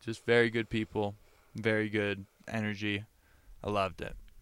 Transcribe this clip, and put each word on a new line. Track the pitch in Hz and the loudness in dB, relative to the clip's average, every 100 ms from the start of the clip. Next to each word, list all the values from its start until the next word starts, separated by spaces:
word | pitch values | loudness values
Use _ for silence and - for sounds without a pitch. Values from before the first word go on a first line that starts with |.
just | 113 113 | -8 -4
very | - 120 117 | 4 6 6
good | 117 110 | 2 -2
people, | 113 107 110 101 107 - - - 110 | -2 -2 -2 -2 -4 -18 -20 -14 -4
very | 110 107 107 | 0 2 2
good | 107 101 98 98 _ - | 0 0 -2 -8 _ -8
energy. | 113 107 101 104 101 107 _ _ - - - | -4 -4 -2 -2 -2 -4 _ _ -20 -20 -8
I | 101 | -2
loved | 104 95 - | 0 0 -2
it. | - - - - | -10 -10 -16 -10